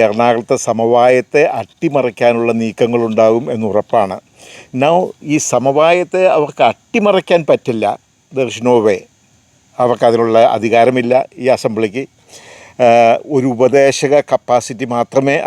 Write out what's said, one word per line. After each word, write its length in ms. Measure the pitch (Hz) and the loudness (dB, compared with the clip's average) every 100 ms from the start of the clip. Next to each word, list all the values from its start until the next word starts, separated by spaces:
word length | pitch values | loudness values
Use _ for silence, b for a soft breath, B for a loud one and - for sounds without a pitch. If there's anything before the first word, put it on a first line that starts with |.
എറണാകുളത്തെ 520 | 110 107 120 117 110 127 - | 2 2 0 0 -2 -4 -2
സമവായത്തെ 720 | 110 113 120 123 127 - 147 165 127 | -2 0 2 4 2 0 0 0 -2
അട്ടിമറിക്കാനുള്ള 920 | 98 _ 165 139 123 101 120 117 117 113 | -10 _ -4 -2 -4 0 0 0 -2 -2
നീക്കങ്ങളുണ്ടാകും 800 | 113 - 120 120 113 110 110 117 147 | -4 -2 -2 0 -2 2 2 2 -2
എന്നുറപ്പാണ്. 640 | 117 110 101 - 117 95 92 - B B B B 127 | -6 -4 -4 -2 -2 -2 -6 -14 B B B B -2
Now, 120 | 143 175 170 - 151 | 0 0 -2 -8 -4
ഈ 40 | 147 - | -4 -2
സമവായത്തെ 720 | 123 135 139 160 180 175 185 185 151 | -2 0 2 2 2 -2 0 2 2
അവർക്ക് 280 | 143 - 120 | -2 0 0
അട്ടിമറിക്കാൻ 680 | - _ 233 208 190 - 175 156 | 0 _ -2 0 0 0 0 2
പറ്റില്ല. 340 | 131 - 113 104 - _ _ _ 131 | -2 -2 -4 -4 -6 _ _ _ -6
There 140 | 120 | -6
is 60 | 104 123 | -4 0
no 80 | 120 107 | 2 2
way. 120 | 92 - _ _ _ _ _ _ - | -2 -6 _ _ _ _ _ _ -4
അവർക്കതിനുള്ള 540 | 123 117 120 113 117 113 123 117 | -2 0 2 2 2 4 2 2
അധികാരമില്ല 580 | 110 117 117 127 120 127 - - | 0 2 2 0 0 -2 -2 -4
ഈ 40 | 123 120 | -2 -2
അസംബ്ലിക്ക്. 460 | 123 107 110 117 135 _ B B B B B - 120 | -2 -4 -4 -6 -12 _ B B B B B 0 4
ഏഹ്, 300 | 117 117 120 - | 4 4 2 -2
ഒരു 120 | 139 131 | -2 -2
ഉപദേശക 680 | 117 127 139 139 - 139 143 - | 0 2 4 2 0 0 0 0
കപ്പാസിറ്റി 540 | 131 - 123 - 110 123 120 | -4 0 -2 -2 -10 -6 -4
മാത്രമേ 400 | 117 135 135 151 | -2 -2 -2 -2